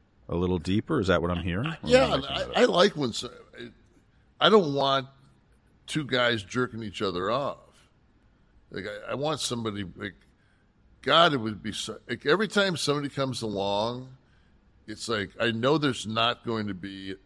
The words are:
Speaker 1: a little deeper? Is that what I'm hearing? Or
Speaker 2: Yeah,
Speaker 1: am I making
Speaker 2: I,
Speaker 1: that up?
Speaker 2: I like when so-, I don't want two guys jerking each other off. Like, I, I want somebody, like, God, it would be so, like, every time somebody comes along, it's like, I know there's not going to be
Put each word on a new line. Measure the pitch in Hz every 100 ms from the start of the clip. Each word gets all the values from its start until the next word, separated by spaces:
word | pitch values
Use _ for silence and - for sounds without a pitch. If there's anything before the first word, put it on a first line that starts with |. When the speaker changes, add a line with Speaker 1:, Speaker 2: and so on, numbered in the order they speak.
| _ _ -
Speaker 1:
a | 85
little | 90 92
deeper? | 90 104 - 151
Is | 92
that | 85
what | 87
I'm | 87
hearing? | 85 90 151
Or | 160
Speaker 2:
Yeah, | 233 254 247
Speaker 1:
am |
I | 147
making | 139
Speaker 2:
I, | 147
Speaker 1:
that | -
up? | 190
Speaker 2:
I | 240
like | 175 202 151
when | 127
so-, | - 120 110 110 117 120 - _ _ _ _ _ -
I | 156
don't | 214 156
want | 139 139 135 131 - _ _ _ _ _ _ -
two | 156
guys | 127 127 120 113
jerking | 98 123 120 113
each | 107 -
other | 101 87 98
off. | 131 127 - - _ _ _ _ _ _ _ _ _ _
Like, | 95 98
I, | 104 107
I | 120
want | 151 143
somebody, | - 120 110 101 92 -
like, | 104 - _ _ _ _ _ _ _ _
God, | 131 156 170
it | 135
would | 110 95
be | 110
so, | - - - -
like, | 120 143
every | 180 214
time | 208 196 160
somebody | - 147 143
comes | 139 135 113
along, | 110 98 98 101 113 123 131 131 _ _ _ _ _ _ -
it's | 104 -
like, | 107 95 -
I | 117
know | 113 127 156
there's | 147 110 98
not | 113 117 120 120
going | 110 104
to |
be | 90 98 98 95 95